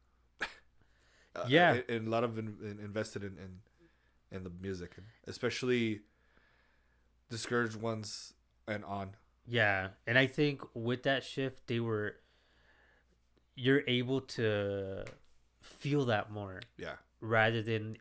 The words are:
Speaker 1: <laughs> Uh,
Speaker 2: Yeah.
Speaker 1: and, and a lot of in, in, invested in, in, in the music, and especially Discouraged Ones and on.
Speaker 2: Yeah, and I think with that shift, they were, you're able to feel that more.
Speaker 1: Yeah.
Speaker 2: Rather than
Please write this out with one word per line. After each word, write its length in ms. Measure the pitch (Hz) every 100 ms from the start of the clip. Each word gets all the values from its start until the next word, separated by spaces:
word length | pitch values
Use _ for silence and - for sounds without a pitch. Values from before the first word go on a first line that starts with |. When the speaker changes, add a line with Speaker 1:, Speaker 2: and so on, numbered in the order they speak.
| _ _ _ -
Speaker 1:
<laughs> 60 | - - - _ _ _ _ _ _ 87
Uh, 100 | 101
Speaker 2:
Yeah. 240 | 147 175
Speaker 1:
and, 180 | 123 -
and 160 | 117 110
a 40 |
lot 100 | 113
of 160 | 117 110
in, 180 | 110 104
in, 160 | 104 104
invested 460 | 104 104 107 104
in, 120 | 101 95
in, 200 | 95 92 - _ - _ _ _ -
in 140 | 98
the 60 | 92 87
music, 300 | 95 92 87 -
and 100 | 101 - -
especially 760 | 98 120 - 127 123 113 104 - _ _ _ _ _ _ _ _ _ _ _ -
Discouraged 460 | 113 - 120 113
Ones 600 | 110 113 110 104 - - - _ _ -
and 160 | 104
on. 320 | 90 101 98 101 _ _
Speaker 2:
Yeah, 440 | - 117 107 98 95 95 -
and 100 | 120
I 120 | 135
think 340 | 147 147 139 -
with 280 | 123 113 123
that 220 | 139 135
shift, 420 | - - 135 - -
they 140 | 117
were, 340 | 117 107 104 - _ _ _ _ _ _ _ _ _ _ _ _ _ -
you're 260 | 123 139 147
able 320 | 123 123 131
to 840 | 135 - 110 104 101 101 98 98 104 - - - _ _
feel 440 | - - 143 147
that 260 | 123 104 107
more. 300 | 107 98 92 - -
Speaker 1:
Yeah. 160 | 85 - _ -
Speaker 2:
Rather 420 | 110 113 110 117
than 340 | 107 110 107 110